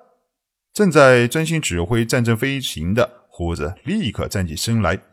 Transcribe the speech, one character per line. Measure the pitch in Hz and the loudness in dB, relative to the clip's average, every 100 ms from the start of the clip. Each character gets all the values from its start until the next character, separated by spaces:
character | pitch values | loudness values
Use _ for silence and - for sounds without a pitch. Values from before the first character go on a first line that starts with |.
| _ _ _ _ _ _ _ | _ _ _ _ _ _ _
正 | - 208 | 0 2
在 | 151 135 123 120 | 6 8 6 4
专 | 160 | -2
心 | 160 165 | -2 -4
指 | - 87 | -2 -4
挥 | 85 117 113 | -2 -2 0
战 | 135 | 0
争 | 117 113 | 0 0
飞 | 139 139 | -2 -4
行 | 131 - 82 | -8 -6 -4
的 | 110 - - _ | 0 -2 -4 _
虎 | - 85 85 | -8 -6 -4
子 | 73 95 | -6 -8
立 | - 214 147 | -6 -4 -4
刻 | - 76 | -4 -6
站 | 104 90 | -4 -6
起 | 76 | -6
身 | - 117 | -2 0
来， | 92 92 - | 0 -2 -6